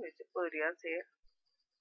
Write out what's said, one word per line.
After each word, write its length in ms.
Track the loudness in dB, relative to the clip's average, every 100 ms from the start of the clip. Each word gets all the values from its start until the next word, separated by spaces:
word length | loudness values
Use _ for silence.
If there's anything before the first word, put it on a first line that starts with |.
| -8
Este 200 | -10 -6
podría 400 | 0 0 2 0 0
ser. 320 | -2 -4 -4 _ -20 _ _ _ _ _